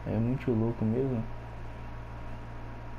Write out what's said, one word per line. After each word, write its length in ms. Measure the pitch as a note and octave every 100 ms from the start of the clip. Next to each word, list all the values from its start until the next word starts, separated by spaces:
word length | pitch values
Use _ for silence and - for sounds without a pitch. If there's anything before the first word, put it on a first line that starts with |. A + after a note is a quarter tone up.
| -
É 120 | G2+
muito 340 | A2+ C3+ -
louco 320 | A2+ A2+ A2+
mesmo. 400 | A2 A#2 C3+ A#2+ G#2+ - - - - - - - - - - - - - - - -